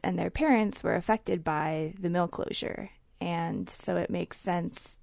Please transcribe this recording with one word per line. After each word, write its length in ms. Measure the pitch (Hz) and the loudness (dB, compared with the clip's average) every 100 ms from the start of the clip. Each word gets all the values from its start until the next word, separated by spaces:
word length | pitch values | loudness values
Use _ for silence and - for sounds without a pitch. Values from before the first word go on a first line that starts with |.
and 160 | - 175 | -2 0
their 100 | 180 | 0
parents 540 | - 311 240 208 - | 2 6 6 4 0
were 120 | 180 170 | 0 2
affected 460 | 196 220 - 180 | 2 0 2 -2
by 520 | 156 151 156 156 156 190 | 0 0 0 0 -2 -2
the 120 | 175 | 0
mill 180 | 175 175 | 2 2
closure. 640 | - - - - - 196 - _ - | 0 -4 -2 -4 -6 -10 -14 _ -8
And 480 | 175 170 170 156 185 | -4 -2 -2 -2 -6
so 260 | - - 175 | -6 -2 0
it 140 | 175 | 0
makes 280 | 175 - - | -2 -4 -6
sense 580 | - 175 170 - - - | -2 -2 -2 -6 -10 -12